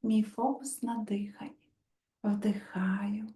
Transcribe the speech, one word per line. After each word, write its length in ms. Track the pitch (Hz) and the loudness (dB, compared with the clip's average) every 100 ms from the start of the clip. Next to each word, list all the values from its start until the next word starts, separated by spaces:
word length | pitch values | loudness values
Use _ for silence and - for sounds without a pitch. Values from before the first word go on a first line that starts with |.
Мій 200 | 220 220 | 4 4
фокус 600 | 208 - 262 277 - - | 4 2 0 0 -4 -6
на 160 | 233 233 | -4 -2
диханні. 680 | 214 202 202 - - - _ _ _ _ _ _ | -2 -2 -2 -8 -14 -16 _ _ _ _ _ _
Вдихаю. 1040 | 214 202 214 196 - 185 190 190 202 208 220 | 0 2 2 0 -4 -2 0 0 0 -4 -6